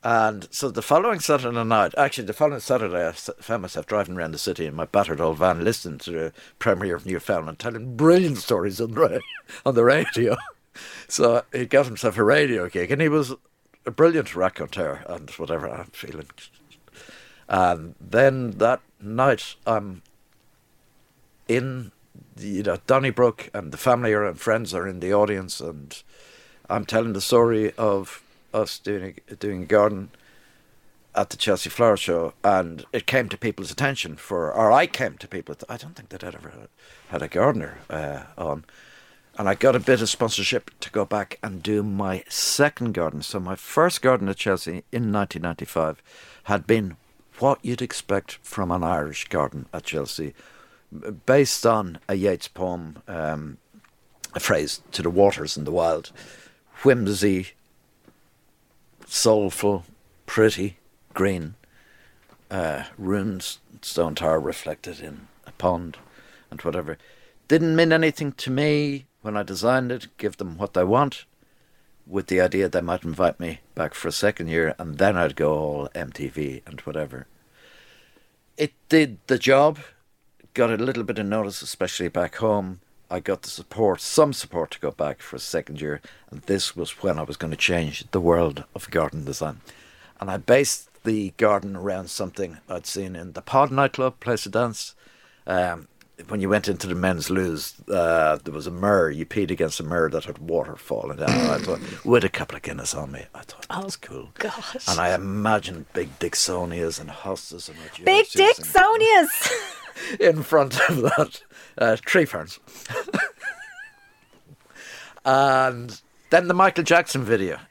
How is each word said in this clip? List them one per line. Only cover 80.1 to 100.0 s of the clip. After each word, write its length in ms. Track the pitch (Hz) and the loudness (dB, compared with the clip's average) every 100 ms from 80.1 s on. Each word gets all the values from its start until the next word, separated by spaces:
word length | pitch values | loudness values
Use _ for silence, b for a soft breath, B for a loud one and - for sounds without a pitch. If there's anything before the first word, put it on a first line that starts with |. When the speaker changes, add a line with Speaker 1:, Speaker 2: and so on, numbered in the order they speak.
| _ _ _ _ | _ _ _ _
Speaker 1:
got 160 | - 113 | 0 2
a 60 | 110 | 2
little 280 | 123 120 | -2 -2
bit 140 | 104 110 | -4 -4
of 80 | 101 | -2
notice, 340 | 107 101 98 | -2 -2 -6
especially 480 | - - 90 - 87 | -12 -6 -6 -4 -4
back 280 | 85 87 - | -2 -2 0
home. 440 | 113 104 92 90 _ _ _ | 0 0 -2 -10 _ _ _
I 80 | 90 | -8
got 220 | - 95 | -4 -6
the 80 | - | -6
support, 500 | - - 107 107 90 | -14 -12 0 2 2
some 320 | - - 151 | 0 4 4
support 380 | 127 - 85 80 | 2 -6 -6 -6
to 100 | - | -4
go 100 | 71 | -8
back 300 | - 73 67 | -4 -6 -6
for 160 | - 64 | -12 -12
a 20 | |
second 440 | - 82 - 73 | -6 -6 -6 -8
year, 180 | 76 73 b b b | -8 -8 b b b
and 100 | 73 | -18
this 320 | - 98 - | -4 -2 -2
was 280 | - 85 - | -6 -10 -4
when 160 | 95 80 | -2 -2
I 40 | |
was 140 | 76 73 | -4 -6
gonna 200 | 80 76 | -6 -2
change 540 | - 87 78 - - | 0 0 -2 -6 -4
the 100 | 95 | 0
world 440 | 85 85 82 71 - | 4 4 4 -2 -12
of 160 | - - | -14 -4
garden 360 | 82 76 78 67 | -2 -2 -4 -8
design. 340 | 69 78 - b b b b b b | -6 -8 -8 b b b b b b
And 120 | 98 | -8
I 80 | 92 | -6
based 500 | - 127 143 - - _ | 4 4 4 -2 -10 _
the 300 | 113 110 98 - | -2 -2 -4 2
garden 400 | 110 101 101 95 | 4 4 0 -6
around 320 | 98 95 90 | -6 -6 -8
something 480 | - 95 - 92 80 - | -8 -8 -6 -8 -8 -10
I'd 160 | 90 - | -10 -8
seen 280 | - 95 | -8 -8
in 180 | 90 87 | -10 -12
the 100 | - | -14
Pod 280 | - 135 139 | 0 2 4
nightclub, 480 | 135 135 - 127 - | 2 0 2 -4 -2
place 280 | 123 113 101 | -4 -4 -2
of 60 | |
dance. 420 | 107 120 110 - _ b b b b - | -2 -2 -4 -12 _ b b b b -4
Um, 420 | 92 90 85 76 _ _ - 85 | 0 0 -4 -12 _ _ -20 -8
when 120 | 107 | -4
you 80 | 95 | -2
went 200 | 104 101 | -2 -2
into 180 | 92 95 | -6 -4
the 80 | |
men's 340 | 87 92 87 76 | -2 0 -2 -2
loos, 460 | 95 92 78 - - - | -2 -2 -4 -8 -14 -4
uh, 480 | 98 85 82 78 78 | 0 2 4 2 2
there 100 | - | -4
was 120 | 76 76 | -10 -10
a 40 | |
mirror. 400 | 87 101 98 82 | -2 2 4 2
You 160 | 73 82 | -2 -6
peed 240 | - 90 | -4 -4
against 300 | 78 80 - | -2 -4 -4
a 20 | |
mirror 260 | 78 87 | -4 0